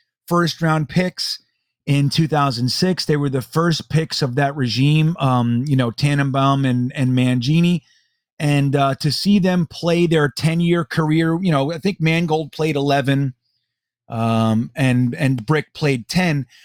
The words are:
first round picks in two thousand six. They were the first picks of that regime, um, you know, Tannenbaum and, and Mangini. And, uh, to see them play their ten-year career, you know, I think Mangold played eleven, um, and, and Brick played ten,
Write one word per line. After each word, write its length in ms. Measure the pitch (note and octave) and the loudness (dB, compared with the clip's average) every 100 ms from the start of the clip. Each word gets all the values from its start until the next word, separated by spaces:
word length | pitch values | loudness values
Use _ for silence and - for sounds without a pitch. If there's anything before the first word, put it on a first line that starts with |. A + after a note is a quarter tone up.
| _ _ - | _ _ -2
first 340 | F3 E3 - | 0 0 -2
round 280 | E3 D#3 C#3+ | 0 0 0
picks 500 | F3 F3+ - - - _ _ _ _ - | -2 -2 -4 -10 -10 _ _ _ _ -2
in 240 | C#3+ C#3 | 0 2
two 180 | - D#3+ | 0 0
thousand 420 | D3+ C#3 A#2+ B2 | 0 0 0 -2
six. 360 | - F#3 F3 - | 0 -2 -2 -2
They 100 | D3+ | -2
were 140 | C#3+ | 0
the 120 | C3 | -4
first 480 | - D#3+ E3+ D#3+ - | -4 -2 0 0 -2
picks 320 | D#3 D#3+ - | -4 -2 -4
of 140 | C3+ B2 | -4 0
that 180 | C#3 D3 | -2 -2
regime, 580 | B2 G#2+ C#3+ D#3 D#3 F3 | -2 2 2 4 2 0
um, 460 | C#3+ B2+ A#2+ A#2+ D3 | 0 2 2 0 0
you 120 | C3 | 0
know, 140 | A#2+ | 0
Tannenbaum 760 | - C#3+ C#3+ C#3 C3+ C#3 C#3 C3 | -2 -2 0 0 0 2 2 0
and, 260 | B2 B2 | 0 -2
and 180 | D#3 B2+ | -2 0
Mangini. 720 | B2+ B2+ B2+ B2 D#3+ F3 F3 _ _ _ _ _ - | 2 2 0 0 2 2 0 _ _ _ _ _ -6
And, 380 | D3+ C#3+ C#3 C#3 | 0 2 2 2
uh, 200 | C#3 C3+ | 0 0
to 180 | D3+ | -4
see 260 | C3+ G3 G3+ | -2 2 2
them 260 | F#3 F3+ E3 | 2 0 -2
play 380 | - E3 E3+ F3 | -4 -2 2 2
their 220 | D#3+ D3 | 2 0
ten-year 560 | - D#3+ E3 E3+ E3+ | 0 -2 0 2 0
career, 580 | D#3+ - D#3 D#3+ E3 E3 | 0 -2 0 2 2 0
you 100 | F#3+ | 0
know, 200 | C#3+ C#3 | 0 -2
I 60 | E3 | -4
think 240 | G3 G3+ | -4 -2
Mangold 500 | D#3+ E3 E3+ D#3 D3 | 0 0 0 -2 -4
played 240 | - D#3 C#3+ | -4 -2 0
eleven, 580 | C#3+ C#3 C3 C#3 C3+ - _ _ _ _ _ _ - | 0 0 2 0 0 -6 _ _ _ _ _ _ -10
um, 600 | A#2 A2+ A2+ A2+ A2 C3 - | -4 0 2 2 0 -2 -2
and, 400 | C3 B2 B2 A#2+ | 0 2 0 0
and 300 | C3+ B2+ G#2 | -2 -2 0
Brick 280 | D3+ - | -2 -2
played 360 | - D3+ C3+ - | -4 -2 -2 -2
ten, 380 | F3+ F3+ C#3+ C3 _ | -2 0 -2 -6 _